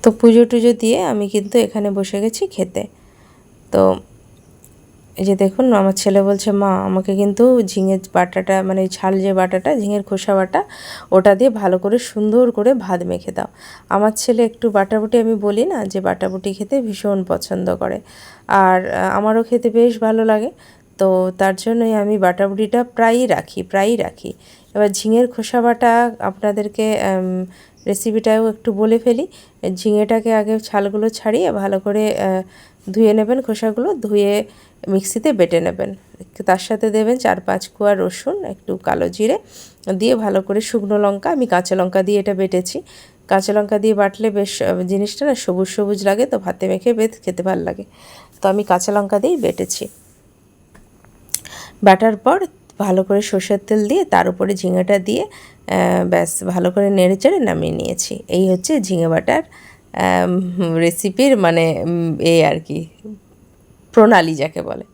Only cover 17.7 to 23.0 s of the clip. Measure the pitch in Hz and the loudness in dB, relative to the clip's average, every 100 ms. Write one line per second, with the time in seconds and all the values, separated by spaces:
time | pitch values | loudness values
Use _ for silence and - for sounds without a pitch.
17.7 | 180 - - - - - - - 196 190 | -4 -4 -6 -12 -20 -20 -20 0 2 4
18.7 | 185 185 - 190 196 214 220 226 240 240 | 2 0 -2 -2 0 0 0 0 0 0
19.7 | 220 240 220 220 226 220 214 233 - - | 2 2 2 0 0 2 0 -2 -10 -20
20.7 | - _ - 190 185 185 185 190 190 - | -20 _ -2 2 2 0 0 -2 0 -2
21.7 | 233 226 214 202 208 185 180 196 196 214 | 0 2 0 0 2 2 2 -2 0 -2
22.7 | 240 247 - | 0 -2 0